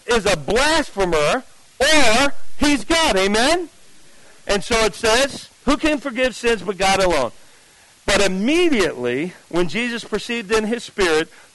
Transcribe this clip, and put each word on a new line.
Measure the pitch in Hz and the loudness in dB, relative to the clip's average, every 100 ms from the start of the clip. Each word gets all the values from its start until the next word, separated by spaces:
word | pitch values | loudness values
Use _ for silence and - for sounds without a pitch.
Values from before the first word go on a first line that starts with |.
| - | -2
is | 233 196 | 0 0
a | 180 | -2
blasphemer | 135 214 285 320 285 - 190 160 147 220 - - - - | 0 0 2 0 -2 -2 0 2 0 0 -4 -18 -20 -2
or | 277 302 240 220 277 - - - | 2 6 6 4 2 2 0 2
he's | 294 294 | 2 0
God. | - 330 311 196 | 0 0 2 2
Amen? | 196 208 254 349 339 - - - - - - - - | 2 2 2 0 -2 -14 -20 -20 -20 -20 -20 -14 -4
And | 202 | -2
so | - 226 | 0 0
it | 220 | 0
says, | - 220 226 269 - - - | 0 0 2 0 -4 -16 -6
"Who | - 294 | -2 0
can | 311 302 | 0 -2
forgive | 285 247 254 208 | -4 -2 -2 -2
sins | 233 226 | -2 -2
but | 170 185 | -4 -2
God | 190 196 | 0 2
alone?" | 190 160 120 - - - - - - _ - | 2 0 -2 -6 -20 -20 -20 -20 -20 _ -2
But | 196 | 0
immediately, | 196 185 220 320 349 240 170 127 123 127 175 - - | 0 0 0 0 2 2 -2 -2 -4 -4 -6 -10 -8
when | 165 175 | -4 -2
Jesus | 170 240 233 | -4 -4 -6
perceived | - 208 - 233 190 | -8 -8 -6 -8 -2
in | 220 214 | -2 -2
his | 240 | -6
spirit | - - 180 156 160 - - | -8 -2 0 0 -2 -8 -20